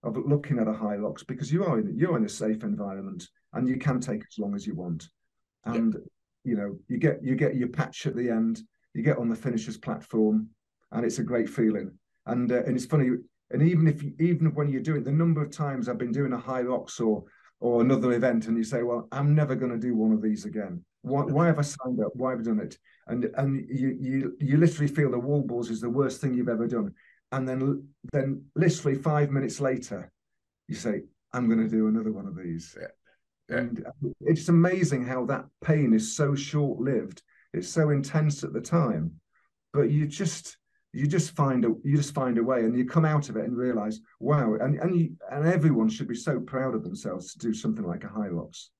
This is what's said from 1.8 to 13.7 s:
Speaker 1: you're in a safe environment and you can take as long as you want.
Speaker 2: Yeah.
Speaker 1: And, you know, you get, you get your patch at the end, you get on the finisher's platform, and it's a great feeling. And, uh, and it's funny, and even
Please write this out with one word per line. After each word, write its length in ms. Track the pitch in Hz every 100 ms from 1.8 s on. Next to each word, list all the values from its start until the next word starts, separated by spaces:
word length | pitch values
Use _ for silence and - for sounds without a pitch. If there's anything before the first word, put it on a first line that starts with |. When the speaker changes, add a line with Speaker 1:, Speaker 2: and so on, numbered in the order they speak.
| 101 -
Speaker 1:
you're 200 | 180 147
in 80 |
a 40 | 107
safe 340 | - 110 107
environment 680 | 104 104 101 95 95 92 - _ _
and 160 | - 127
you 80 | 131
can 240 | 147 123
take 220 | - 107
as 160 | - -
long 160 | 104
as 120 | 101 101
you 80 |
want. 340 | 87 87 80 - _ _ _ _ _ 113
Speaker 2:
Yeah. 80 |
Speaker 1:
And, 220 | 117 113 - - _ _ _
you 120 | 131 110
know, 220 | 101 98 -
you 100 | 123
get, 240 | 156 -
you 120 | 135
get 220 | 131 147 127
your 120 | 123
patch 380 | - 117 - 147
at 80 |
the 160 | 117 123
end, 320 | 113 113 113 - _ _
you 80 | -
get 160 | 120 120
on 100 | 117
the 60 |
finisher's 440 | 110 131 113 113 110
platform, 720 | - - - 113 107 107 110 _ _ _ _
and 120 | 113
it's 140 | 120 -
a 60 |
great 240 | 110 120 104
feeling. 440 | - 110 107 - - _ _ -
And, 260 | 123 123
uh, 100 | 123
and 120 | - 127
it's 100 | -
funny, 220 | 156 127 123 - _ _
and 120 | 139
even 240 | 160